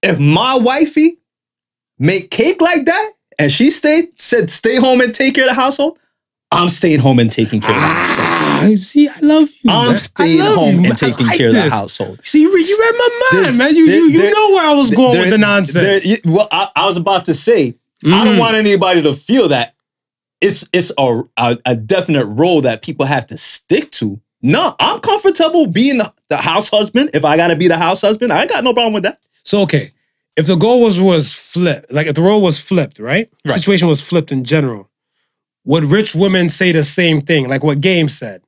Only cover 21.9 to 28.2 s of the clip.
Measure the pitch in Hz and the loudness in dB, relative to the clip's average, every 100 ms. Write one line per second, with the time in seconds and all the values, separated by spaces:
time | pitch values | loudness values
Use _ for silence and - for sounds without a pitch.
21.9 | 190 170 147 110 107 170 165 135 110 - | -4 0 -2 -2 -2 0 2 0 -4 -10
22.9 | 151 135 139 113 117 - - _ 233 - | -6 -4 -4 -6 -10 -6 -8 _ -2 -2
23.9 | - 110 104 _ _ 123 220 339 - - | -6 -6 -8 _ _ 0 0 0 -2 -4
24.9 | 453 466 427 392 339 320 349 269 175 262 | -2 -2 0 0 0 0 2 0 0 0
25.9 | 262 208 _ _ 147 - 175 202 208 208 | 0 -4 _ _ -6 -2 -2 0 -2 0
26.9 | 240 294 151 147 156 170 165 175 165 170 | -2 -2 0 0 2 0 2 0 0 -2
27.9 | - 202 214 | -2 -2 -2